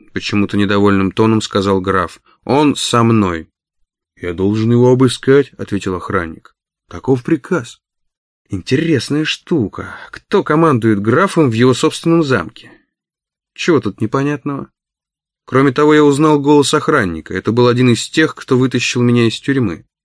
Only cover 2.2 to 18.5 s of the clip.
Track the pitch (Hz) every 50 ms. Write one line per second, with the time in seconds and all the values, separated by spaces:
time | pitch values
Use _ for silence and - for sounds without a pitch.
2.2 | _ _ _ _ - - 127 147 151 143 - - - - 120 120 113 113 113 110
3.2 | 101 90 85 80 82 - _ _ _ _ _ _ _ _ _ _ _ _ _ _
4.2 | 90 87 85 85 95 101 107 110 110 117 120 120 123 127 131 127 135 123 - -
5.2 | - 131 135 143 131 - - - 104 - 101 95 - 98 92 87 - - 98 92
6.2 | 85 82 80 - - _ _ _ _ _ _ _ _ - - 85 - 127 135 123
7.2 | - - 165 135 - - 185 151 127 - - _ _ _ _ _ _ _ _ _
8.2 | _ _ _ _ _ _ 101 90 - - 127 143 165 165 151 113 - - 143 151
9.2 | 156 - - - _ - 180 143 104 92 - 95 85 - - - - - - -
10.2 | - - 214 190 143 - 151 160 165 160 135 110 110 113 107 101 101 113 127 165
11.2 | 196 190 - 165 151 123 110 113 123 131 120 - 156 156 - - - 165 165 165
12.2 | 156 135 127 95 80 - - - - - - _ _ _ _ _ _ _ _ _
13.2 | _ _ _ _ _ _ _ - - 185 160 123 - 101 - - 113 107 - 135
14.2 | 139 147 147 139 - 147 139 - - - _ _ _ _ _ _ _ _ _ _
15.2 | _ _ _ _ _ - 127 131 139 139 123 147 151 151 156 151 147 143 139 139
16.2 | 160 156 151 147 139 147 147 143 135 - 156 151 - 156 151 135 101 87 82 78
17.2 | - - 87 92 - 107 113 123 120 123 120 123 127 123 113 - - - - 160
18.2 | 156 147 - - - -